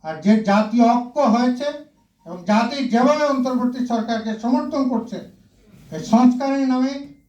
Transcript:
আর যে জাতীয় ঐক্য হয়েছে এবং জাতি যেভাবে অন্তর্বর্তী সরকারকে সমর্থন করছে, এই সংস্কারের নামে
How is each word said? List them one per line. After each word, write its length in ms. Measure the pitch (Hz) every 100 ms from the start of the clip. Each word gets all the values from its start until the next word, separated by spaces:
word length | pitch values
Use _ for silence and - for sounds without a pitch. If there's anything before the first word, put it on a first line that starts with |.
আর 120 | 160 160
যে 80 | 196 214 196
জাতীয় 340 | 202 220 240 233
ঐক্য 220 | 247 - 294 254
হয়েছে 340 | 220 247 247 285 294 - _ _ _ 165
এবং 120 | 180 175
জাতি 260 | 214 247 277 226
যেভাবে 320 | 233 277 302
অন্তর্বর্তী 560 | 294 262 254 254 247 - -
সরকারকে 460 | 226 226 220 220 214
সমর্থন 380 | 240 294 302 294 254
করছে, 300 | 226 - 180 - _ _ _ _ - -
এই 100 | 160 -
সংস্কারের 560 | 226 254 247 277 277 262
নামে 240 | 254 262 285 - -